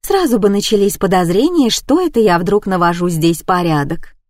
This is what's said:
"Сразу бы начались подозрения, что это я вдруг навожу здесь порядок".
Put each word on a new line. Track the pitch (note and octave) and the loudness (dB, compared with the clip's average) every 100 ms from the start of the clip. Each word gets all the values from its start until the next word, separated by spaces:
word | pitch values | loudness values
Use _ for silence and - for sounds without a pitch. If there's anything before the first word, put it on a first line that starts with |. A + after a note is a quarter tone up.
"Сразу | - G4 E4+ A3+ | -2 0 0 2
бы | G3+ | 2
начались | G3+ G3+ G#3+ G3+ - | 0 0 0 0 0
подозрения, | F#3+ F#3 E3+ F3+ D4 F4 B3 | 0 0 0 0 0 2 0
что | - - D4+ | -2 0 0
это | F4+ A#3+ | 2 2
я | G#3+ E3+ | 2 2
вдруг | F3 G3+ G3+ | 0 -2 0
навожу | F#3 F3 F3 F3 | 0 0 0 -2
здесь | E3 E3 E3+ | 0 0 -2
порядок". | - F3+ E3+ D3+ C#3+ E3 - - | -2 -2 0 -2 -2 -6 -10 -18